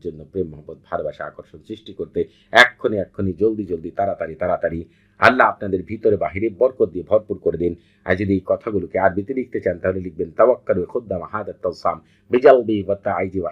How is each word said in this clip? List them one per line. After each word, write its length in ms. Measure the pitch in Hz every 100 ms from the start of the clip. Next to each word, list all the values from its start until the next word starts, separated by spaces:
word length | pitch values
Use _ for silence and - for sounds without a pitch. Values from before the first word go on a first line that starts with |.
জন্য 240 | 87 78
প্রেম, 240 | 76 95 87
মহব্বত, 300 | 73 73 80 -
ভালোবাসা, 340 | 85 78 -
আকর্ষণ 340 | 76 - - 80 73
সৃষ্টি 240 | 110 -
করতে 320 | 95 82 87 85 _ _
এক্ষণে, 460 | 110 123 - 123 107
এক্ষণে, 360 | 90 - 98
জলদি, 320 | 82 107 107
জলদি, 260 | 95 85 85
তাড়াতাড়ি, 440 | 82 98 87 82
তাড়াতাড়ি 500 | 80 90 87 85 82 85 _ _ -
আল্লাহ 280 | 104 127 113
আপনাদের 360 | 101 104 92
ভিতরে 340 | 87 104 113 101
বাহিরে 320 | 82 92 110
বরকত 420 | 92 123 127 110
দিয়ে 140 | 87 80
ভরপুর 300 | 107 101 92
করে 200 | - 82
দিন।" 160 | 87 85 _ _
আর 120 | - 95
যদি 160 | 101
এই 80 | 98
কথাগুলোকে 540 | - 95 - 101 87 95
আরবিতে 360 | 95 90 104
লিখতে 260 | 131 123 110
চান, 180 | 95 87
তাহলে 220 | 92 92
লিখবেন, 300 | 92 80 85
"তাওয়াক্কালু 540 | 80 113 120 - 101
খুদ্দাম 380 | 87 123 113 92
হাদা 300 | 80 107 98
তালসাম 480 | 87 92 82 90 80 - _ -
বিজালবি 520 | 123 139 131 110 107
ওয়া 140 | 92 98
তাইজি 440 | - 90 95 92
ওয়া 100 | 82